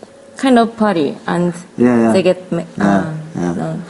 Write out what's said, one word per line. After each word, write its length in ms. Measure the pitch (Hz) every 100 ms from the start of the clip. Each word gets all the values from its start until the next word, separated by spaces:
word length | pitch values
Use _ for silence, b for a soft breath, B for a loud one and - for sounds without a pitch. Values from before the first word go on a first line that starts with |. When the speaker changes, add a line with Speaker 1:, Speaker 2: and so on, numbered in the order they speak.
| - - - -
Speaker 1:
kind 200 | 269 240
of 180 | 226 233
party 380 | 214 175 139 - -
and 260 | 175 175 170 - -
Speaker 2:
Yeah, 240 | 120 120
yeah. 100 | 113
Speaker 1:
they 120 | 190
get 280 | 170 - -
ma- 140 | 170 170 -
Speaker 2:
Yeah, 80 | 202
Speaker 1:
uh, 280 | 98 85 78 156 -
Speaker 2:
yeah. 180 | 87
Speaker 1:
no, 280 | 175 160 165 170